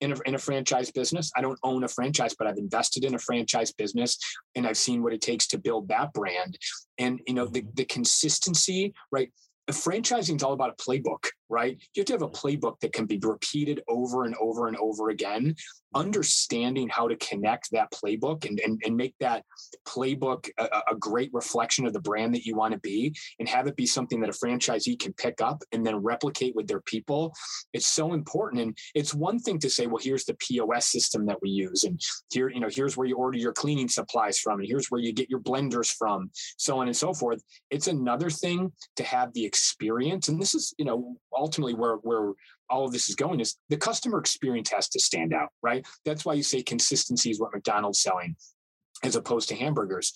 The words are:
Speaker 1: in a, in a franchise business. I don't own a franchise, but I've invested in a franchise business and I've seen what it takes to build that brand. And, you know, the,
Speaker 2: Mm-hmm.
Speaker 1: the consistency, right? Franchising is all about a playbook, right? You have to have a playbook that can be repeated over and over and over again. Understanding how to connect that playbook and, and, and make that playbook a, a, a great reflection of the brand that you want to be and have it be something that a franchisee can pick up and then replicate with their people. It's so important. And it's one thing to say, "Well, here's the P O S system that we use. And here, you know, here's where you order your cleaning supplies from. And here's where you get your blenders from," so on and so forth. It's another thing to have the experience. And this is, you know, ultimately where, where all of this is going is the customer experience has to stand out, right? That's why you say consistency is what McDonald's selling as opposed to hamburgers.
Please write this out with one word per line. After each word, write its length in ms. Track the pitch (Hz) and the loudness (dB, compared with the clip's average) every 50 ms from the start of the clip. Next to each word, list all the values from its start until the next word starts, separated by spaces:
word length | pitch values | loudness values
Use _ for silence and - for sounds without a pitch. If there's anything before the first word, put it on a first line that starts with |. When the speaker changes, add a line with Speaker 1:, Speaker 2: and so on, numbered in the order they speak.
Speaker 1:
in 100 | 143 143 | -2 -2
a, 40 | 139 131 - 135 | -2 -2 -2 -2
in 80 | 135 | -2
a 20 | 135 | -2
franchise 540 | - 143 139 135 131 - 135 127 127 - | 0 0 -2 0 2 2 2 2 0 0
business. 400 | - 131 123 - 165 175 160 - - | -2 0 0 0 0 -2 -2 -2 -2
I 60 | 135 | 0
don't 160 | 135 131 131 - - | 0 0 -2 -2 -2
own 200 | 131 127 127 127 | 0 0 2 0
a 40 | 120 | -2
franchise, 480 | - - 123 139 151 147 127 - - - | -2 -2 0 0 2 2 0 0 -2 -2
but 80 | 110 | -2
I've 140 | 107 98 104 | -2 -2 -2
invested 460 | 104 95 110 117 123 - - 127 131 | -4 -2 0 0 0 0 0 0 0
in 100 | 135 127 | 0 0
a 40 | 117 | -2
franchise 520 | - - 123 120 110 - - 113 110 107 | -2 -2 0 0 2 2 2 2 2 0
business 480 | - - 104 101 107 120 120 120 - - - - - - - _ - | -2 -2 -4 -2 0 0 0 0 0 -2 -4 -8 -10 -10 -12 _ -4
and 140 | 127 120 110 | -2 0 0
I've 100 | 110 - | 0 2
seen 240 | - 131 123 120 | 2 2 2 2
what 120 | 117 117 113 | 2 2 0
it 80 | 107 | 0
takes 260 | - - 113 107 - - | 0 0 0 0 2 0
to 100 | - - | 0 0
build 300 | - 117 117 110 101 95 | 0 0 0 0 0 0
that 260 | 107 110 107 - - | 0 0 0 0 -2
brand. 460 | - 101 92 90 90 92 92 90 - - - - - - _ _ - | -4 -2 -2 -2 -2 -4 -4 -8 -10 -10 -10 -10 -10 -14 _ _ -2
And, 200 | 127 123 127 123 - | 0 0 0 -2 -2
you 80 | - 127 | -2 0
know, 140 | 127 123 113 | 0 0 0
the, 140 | 117 127 | -2 -4
Speaker 2:
Mm-hmm. 80 | 110 110 117 | -4 -4 -2
Speaker 1:
the 120 | 131 127 | -2 -2
consistency, 1080 | - - 127 120 - - - - 151 - - - 185 170 156 - - 185 185 196 202 - - - - | -2 0 0 2 2 4 4 4 2 2 2 2 2 2 4 4 4 4 2 0 0 -2 -6 -10 -2
right? 220 | - 135 131 - _ _ - - _ _ _ - | 0 0 0 0 _ _ -20 -20 _ _ _ -6
Franchising 640 | 147 - - 175 185 220 220 - 247 233 190 170 160 | -4 -2 0 0 0 2 2 2 2 2 2 2 0
is 80 | 139 143 | 2 2
all 100 | 135 139 | 2 2
about 160 | 131 131 123 | 2 0 0
a 140 | - - - | -2 -2 -2
playbook, 420 | - 127 147 117 113 107 - - - - _ _ - | 0 0 0 0 0 -2 -2 -4 -6 -8 _ _ -2
right? 260 | 113 117 117 127 135 - - - - | 0 0 2 0 -2 -4 -10 -8 -2
You 60 | 196 | -2
have 40 | 196 | 0
to 80 | 196 254 | 2 2
have 80 | 202 | 0
a 80 | 156 151 | 0 -2
playbook 500 | - - - 143 147 147 - - - - | -4 -2 -2 0 0 2 0 -2 -2 -2
that 120 | - 113 - | -4 -2 -2
can 140 | - 110 104 | 0 0 0
be 100 | 107 98 104 | 0 2 2
repeated 580 | 110 107 - - - - 147 147 147 147 - - - | 0 0 0 -2 -2 0 0 0 0 0 -2 -2 -2
over 380 | 117 123 127 123 123 131 123 | 0 0 0 0 2 0 0
and 100 | 113 113 - | 0 0 0
over 280 | 110 113 113 117 117 113 | 0 0 2 2 0 0
and 100 | 113 113 | 0 0
over 320 | 110 110 107 107 107 110 | 0 0 0 0 0 0
again. 460 | 104 - - 101 104 113 127 156 160 - - - - - _ _ - | 0 0 0 -2 0 2 2 2 0 0 -4 -16 -18 -20 _ _ -2
Understanding 920 | 139 165 196 214 202 151 - - - - - - 117 120 123 131 135 127 110 | 0 0 2 2 2 2 4 4 2 2 2 0 0 0 0 0 0 -2 0
how 180 | - 117 117 117 | 0 2 2 2
to 80 | 113 | 0
connect 560 | - - - 104 101 101 110 120 123 - - | 0 -4 -4 -4 0 2 2 2 0 0 -2
that 180 | 120 113 107 - | 0 0 0 0
playbook 540 | - - - 101 107 110 123 143 156 156 - | -2 -6 -2 -2 0 2 2 0 0 0 -2
and, 140 | - 104 101 | -4 -2 0
and, 220 | 107 110 110 110 110 | 0 0 0 0 0
and 120 | 110 117 120 | 0 2 2
make 180 | 127 131 - - | 0 0 -2 0
that 240 | 135 123 120 110 - _ - - - - - - - - | 0 0 0 0 -4 _ -20 -20 -20 -18 -20 -18 -14 -8
playbook 640 | - 127 131 131 143 131 131 131 127 123 - - - - | -4 -2 0 0 0 0 0 0 0 -2 -4 -8 -4 -2
a, 80 | 113 | -2
a, 160 | - 107 107 - - | 0 2 0 2 0
a 40 | 113 | 0
great 340 | 107 104 107 107 120 127 123 123 | 0 0 0 2 2 0 0 -2
reflection 540 | 120 - - - 117 117 117 - - 127 117 | -4 -2 0 0 0 2 2 2 2 2 2
of 60 | 104 | 0
the 80 | 101 | -2
brand 340 | 85 104 104 110 113 117 120 | -2 -2 0 0 2 2 2
that 100 | 117 107 | 0 0
you 80 | 113 110 | -2 0
want 200 | 107 110 110 110 | 2 2 2 0
to 60 | 98 | -2
be 360 | - 101 98 107 123 151 147 - - - - - | -4 -2 -2 0 0 0 -2 -4 -10 -12 -8 -6
and 80 | 117 - | -4 0
have 180 | 127 127 131 | 0 0 0
it 120 | 143 143 - | 0 0 0
be 80 | 123 | 0
something 340 | 120 - 139 123 - 131 113 | 2 2 0 0 0 0 0
that 100 | 110 101 | 0 0
a 40 | - | -2
franchisee 640 | - - 120 123 123 - - 117 107 - 123 120 120 | -2 -2 0 0 0 0 0 0 0 0 0 -2 -2
can 140 | - - - | -2 -6 -6
pick 260 | - - - - - | -4 -2 -2 0 0
up 220 | 113 123 156 156 - - | 0 0 0 -2 -6 -6
and 140 | - 113 113 | -2 0 0
then 100 | 113 107 | 0 0
replicate 580 | 104 98 113 120 120 - 139 - - 127 127 120 | 0 0 0 0 0 0 -2 0 0 -2 -2 0
with 140 | 110 104 98 | -2 -2 -2
their 140 | 104 95 | -2 -4
people. 520 | - - - 113 - - 143 147 165 160 156 - - - - - - _ | -4 -4 -6 -4 -2 0 0 0 0 -2 -4 -8 -12 -10 -10 -10 -10 _
It's 160 | - - - - | -4 -2 0 2
so 240 | - - 156 165 175 | 2 2 2 2 0
important. 480 | 147 123 - - 175 220 - 123 120 | -2 -2 -2 -2 -2 0 0 0 -2
And 160 | 117 113 110 - - - - | -2 -2 -4 -8 -8 -4 -2
it's 200 | 147 147 - - | -2 0 0 0
one 260 | 147 160 185 214 240 | 0 0 2 0 0
thing 180 | 240 233 190 156 | 0 0 -2 0
to 100 | 160 196 | 0 0
say, 180 | - - 240 240 | 0 0 0 0
"Well, 140 | - - - | -2 -2 0
here's 220 | 131 135 131 - | 0 0 0 0
the 80 | - 110 | -2 -4
P 260 | - - - 123 120 | -4 -2 -2 0 0
O 80 | 113 107 | 2 2
S 200 | 120 120 - - | 2 2 2 2
system 380 | 120 120 - - - 107 104 104 | 2 2 2 0 0 0 0 0
that 140 | 101 - | 0 -2
we 80 | - 98 | -2 0
use. 360 | 98 98 95 92 90 95 - | 0 0 0 0 2 2 2
And 120 | 185 180 160 - - - - - - | 2 0 -2 -4 -4 -6 -8 -8 -4
here, 200 | - 127 127 135 | 0 0 0 0
you 100 | 123 123 | 0 -2
know, 100 | 117 107 | -2 -2
here's 280 | 101 131 139 139 131 127 | 0 0 0 0 0 0
where 100 | 127 127 | 0 0
you 80 | 127 | 0
order 220 | 123 127 127 127 120 | 0 0 0 0 0
your 160 | 117 117 110 | 0 -2 -2
cleaning 340 | - - 147 151 139 127 117 | 0 0 0 2 2 2 0
supplies 500 | - 120 104 - - 117 110 101 95 - | 0 0 -2 0 0 0 2 2 0 0
from. 220 | - 113 104 98 | 0 0 -2 -2
And 80 | 98 104 | -2 0
here's 200 | 123 139 123 - | 0 0 0 0
where 100 | 127 120 | -2 -2
you 120 | 120 117 110 | 0 0 0
get 160 | 113 127 123 | -2 -2 -2
your 100 | 131 123 | -2 -4
blenders 500 | 104 - 127 135 143 131 117 120 113 - | -2 0 0 0 0 0 0 0 0 0
from," 400 | - - 113 107 101 95 92 95 - - - - - - | 0 0 0 0 0 0 -2 -6 -8 -10 -12 -12 -8 -4
so 200 | - - 135 131 | 0 0 2 2
on 100 | 127 123 | 2 0
and 100 | 117 - | 0 0
so 160 | - 139 - | 0 0 0
forth. 280 | - - 120 117 110 - _ - - _ - | 0 0 0 0 -2 -4 _ -20 -20 _ -4
It's 180 | 135 147 - 190 | -4 0 0 0
another 420 | 170 139 127 120 120 131 175 175 | 0 2 2 2 2 2 2 0
thing 440 | 156 - - 175 175 175 185 185 - - - - - - | -2 0 0 0 0 2 0 -2 -4 -8 -18 -12 -6 -6
to 60 | 127 | -4
have 280 | - 131 123 127 120 | 0 2 2 2 0
the 140 | 120 123 110 | 0 -2 -2
experience. 800 | 101 - - - - - - 107 107 113 120 131 156 185 185 - - | 0 2 2 2 2 2 0 0 0 2 2 2 2 0 0 0 0
And 140 | 156 160 | 0 2
this 140 | 196 208 - | 2 2 2
is, 180 | 311 - - - - | 0 0 -2 -4 -2
you 60 | 151 | -2
know, 320 | 135 113 120 123 123 123 - _ _ - | 0 0 0 -2 -4 -10 -14 _ _ -2
ultimately 400 | 135 147 156 151 160 143 123 120 | 0 0 0 0 0 0 0 0
where, 220 | 110 120 117 113 107 | 2 2 2 2 0
where 360 | 107 113 117 110 107 101 98 - - - - _ _ - | 0 0 2 2 2 2 -2 -4 -8 -20 -20 _ _ -2
all 140 | 127 131 135 | 0 0 0
of 80 | 131 | 0
this 160 | 123 123 - - | 0 0 -2 -2
is 80 | 101 | 0
going 240 | - 139 156 143 127 | 0 0 0 2 0
is 160 | 113 - - _ _ - | 0 -2 -4 _ _ -2
the 80 | 147 151 | -2 0
customer 400 | - 220 226 - - 247 214 160 | 0 0 0 0 0 0 0 0
experience 520 | - - - - - 131 123 113 107 - | 2 0 -2 0 0 0 0 0 0 0
has 180 | - 101 - - | 0 0 0 0
to 100 | - - | 2 2
stand 340 | - - - 175 165 165 151 | 2 2 2 2 0 0 0
out, 160 | 147 147 - _ _ | 0 -2 -2 _ _
right? 240 | - 120 120 131 135 - - - - | -2 0 0 0 -2 -8 -14 -8 -4
That's 220 | 151 151 151 - | -4 -4 -2 0
why 80 | 175 151 | 0 0
you 100 | 147 143 | 0 2
say 180 | - - 127 | 2 0 0
consistency 680 | 123 - 120 120 - - 143 131 - - 123 120 - 120 | 0 0 0 2 2 2 4 2 2 2 2 0 2 2
is 100 | 110 104 | 2 0
what 140 | 110 104 - | -2 -2 -4
McDonald's 480 | 101 - 113 104 104 101 101 98 - | -4 0 0 2 2 2 2 2 2
selling 340 | - 98 92 90 90 85 82 - - - - _ _ _ _ _ _ _ - - - | 2 2 2 0 -2 -4 -8 -10 -12 -20 -20 _ _ _ _ _ _ _ -12 -4 -2
as 120 | 131 117 | 0 0
opposed 320 | 117 - - 123 117 110 - | 0 0 0 0 0 0 0
to 60 | 113 | -2
hamburgers. 560 | 110 123 151 151 127 104 95 95 90 - - - | -2 0 0 0 0 0 -2 -2 -2 -2 -4 -4